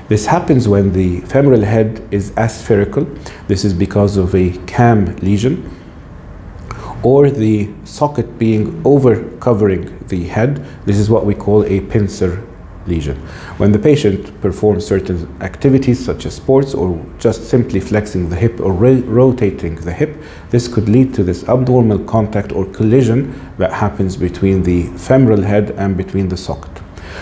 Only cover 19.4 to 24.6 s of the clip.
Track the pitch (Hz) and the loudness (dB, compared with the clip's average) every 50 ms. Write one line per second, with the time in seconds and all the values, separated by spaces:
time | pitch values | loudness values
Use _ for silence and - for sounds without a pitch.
19.4 | 107 95 - - 90 82 80 - 82 85 85 - 151 151 - - - - - - | -2 -2 -2 -4 -6 -6 -6 -6 -8 -8 -4 -4 -4 -4 -4 -10 -16 -18 -18 -18
20.4 | - - - 120 120 - - 110 104 104 107 131 131 127 - 113 95 90 90 - | -8 -2 0 0 0 0 -2 -2 2 4 4 4 4 4 2 0 0 0 -2 -4
21.4 | - - 131 131 127 127 123 127 117 110 104 92 - - - 113 107 104 - 104 | 0 0 0 2 2 2 4 4 4 4 2 0 -2 0 0 0 0 0 -2 -4
22.4 | 98 - - 92 95 - - - 110 107 117 139 123 110 117 131 143 - - - | -4 -4 -4 -4 -4 -6 -2 0 2 4 4 4 4 4 2 0 0 -2 -8 -12
23.4 | - - - - 92 - - - 107 101 - - 98 92 - - 90 85 87 - | -14 -14 -4 -2 -2 -2 0 -2 -2 -2 -2 -2 -2 -2 -2 -2 -4 -4 -2 0
24.4 | 98 95 95 92 | 0 2 2 2